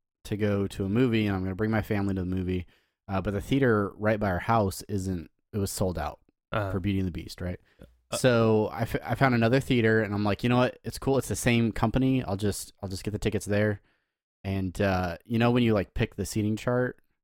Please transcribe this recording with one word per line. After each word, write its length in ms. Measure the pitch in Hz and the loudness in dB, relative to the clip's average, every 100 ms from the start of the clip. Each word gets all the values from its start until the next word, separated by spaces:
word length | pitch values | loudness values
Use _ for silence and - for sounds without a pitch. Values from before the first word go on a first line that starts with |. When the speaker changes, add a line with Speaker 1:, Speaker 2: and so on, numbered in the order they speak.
| _ _ | _ _
Speaker 1:
to 120 | - 104 | -8 -2
go 300 | 104 101 98 | 0 0 -2
to 180 | - | -4
a 40 | 98 | -2
movie, 400 | 107 131 113 104 | 2 2 2 0
and 80 | 95 | 0
I'm 80 | |
gonna 100 | 92 | -4
bring 160 | 92 107 | -4 -2
my 100 | 113 | 0
family 320 | 98 104 98 | 0 -2 -2
to 80 | 95 | -2
the 40 | 92 | -2
movie. 400 | 92 90 92 90 _ _ _ - | -2 -2 -4 -6 _ _ _ -6
Uh, 140 | 95 | -4
but 140 | 92 | -2
the 60 | 101 | -4
theater 520 | - 135 135 107 101 - | -2 2 4 2 0 -2
right 220 | 107 107 | -2 0
by 120 | 104 | 0
our 100 | 87 | -2
house 420 | - 117 98 - - | 0 2 2 -2 -6
isn't, 420 | 104 95 90 78 _ _ | -4 -4 -6 -8 _ _
it 60 | 107 | -4
was 120 | 98 | -4
sold 260 | - 98 85 | -2 -4 -2
out 220 | 73 - _ _ _ | -6 -10 _ _ _
Speaker 2:
Uh-huh. 220 | 107 98 | -4 -4
Speaker 1:
for 80 | 95 | -2
Beauty 180 | 92 95 | -2 0
and 80 | 92 | -2
the 60 | |
Beast, 280 | 82 - - | -6 -12 -10
right? 200 | 90 90 _ _ - _ _ | -10 -10 _ _ -20 _ _
Speaker 2:
Uh, 60 | - | 0
Speaker 1:
So 520 | 131 117 113 110 107 | 4 4 6 4 2
I 100 | 78 | -2
f-, 140 | 113 - | -4 -4
I 100 | 76 | -4
found 220 | 117 135 120 | 2 2 4
another 240 | 113 131 | 4 2
theater, 420 | - 123 110 110 | 2 2 4 4
and 100 | 104 | 2
I'm 120 | 101 | 0
like, 180 | 104 98 | 0 0
"You 60 | 120 | 2
know 80 | 123 | 2
what? 200 | 123 - | 2 0
It's 160 | - - | -12 -6
cool. 200 | - 135 | 0 0
It's 100 | - | 0
the 80 | 101 | -2
same 340 | - 117 117 | 2 2 2
company. 540 | - 117 127 131 131 | 0 0 2 2 0
I'll 120 | 120 98 | -2 -2
just, 360 | 104 98 - - | -2 -4 -8 -12
I'll 60 | 95 | -10
just 160 | 95 | -8
get 80 | - | -6
the 60 | 101 | -4
tickets 260 | 110 101 95 | -2 -2 0
there." 340 | 101 107 101 - _ _ _ _ _ | 0 2 -2 -8 _ _ _ _ _
And, 380 | 101 98 95 - | -6 -4 -4 -2
uh, 380 | 101 92 90 82 | 0 0 -2 -6
you 140 | - 113 | -4 2
know 140 | 120 | 4
when 100 | 123 | 4
you, 100 | 117 | 4
like, 220 | 107 90 | 2 0
pick 220 | - 113 - | -2 -4 -4
the 100 | 95 | -6
seating 300 | - 107 107 | -2 -2 -2
chart? 440 | - 123 127 - _ _ | -2 0 -2 -6 _ _